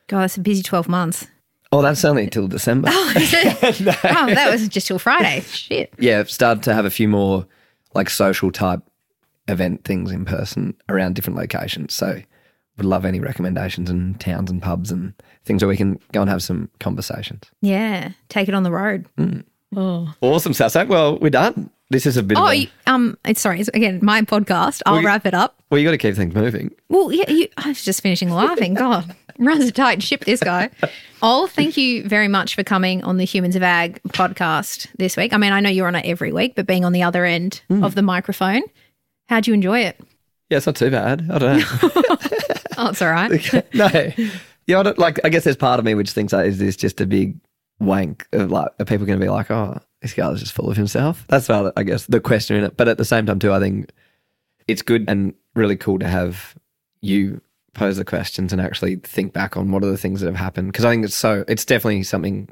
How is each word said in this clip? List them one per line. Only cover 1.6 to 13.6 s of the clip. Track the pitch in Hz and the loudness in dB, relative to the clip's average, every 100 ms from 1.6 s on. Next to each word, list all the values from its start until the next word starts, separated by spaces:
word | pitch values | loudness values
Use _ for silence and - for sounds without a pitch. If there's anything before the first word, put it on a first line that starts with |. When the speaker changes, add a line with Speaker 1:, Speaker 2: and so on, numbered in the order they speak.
| - | 0
Speaker 2:
Oh, | 143 | 2
that's | 143 147 | 4 4
only | 156 139 104 | 2 2 0
till | 113 95 | -2 -2
December. | - - 127 277 | -2 0 2 2
Speaker 1:
<laughs> | |
Oh, | 359 339 170 | 2 2 2
is | - | 4
it? | 339 - - 254 - | 4 2 2 0 2
Speaker 2:
<laughs> | 196 | 0
No. | - | 2
Speaker 1:
Oh, | - 339 254 | 2 2 4
that | 240 269 | 4 4
was | 226 214 | 2 0
just | 190 - | -4 -4
till | 185 | -2
Friday. | 240 320 165 135 | 2 2 2 -2
Shit. | - - - - - - | -6 -12 -6 -4 -4 0
Speaker 2:
Yeah, | 120 104 | 2 4
I've | 101 | 0
started | - 120 107 | 2 2 2
to | 117 | 2
have | 107 | 2
a | 101 | 0
few | - 107 | 2 2
more, | 104 98 95 92 _ _ _ _ | 2 2 0 -4 _ _ _ _
like, | 95 95 | -4 -2
social | - 98 95 95 | 2 2 2 0
type | - 92 90 _ _ _ _ _ _ - | 0 -2 -2 _ _ _ _ _ _ -6
event | 92 90 - | -2 -2 -4
things | - 92 92 | -4 -4 -4
in | 90 | -6
person | 95 92 101 - 90 - - | -4 -6 -6 -6 -6 -8 -4
around | 95 92 | -2 -2
different | 92 87 85 | -4 -4 -6
locations. | 85 90 92 - 73 | -6 -6 -8 -10 -8
So | - 95 92 - _ _ _ _ - | -6 -6 -6 -12 _ _ _ _ -6
would | 95 | -2
love | 92 | 0
any | 95 92 | -2 -4
recommendations | - - 90 87 | -4 -6 -4 -4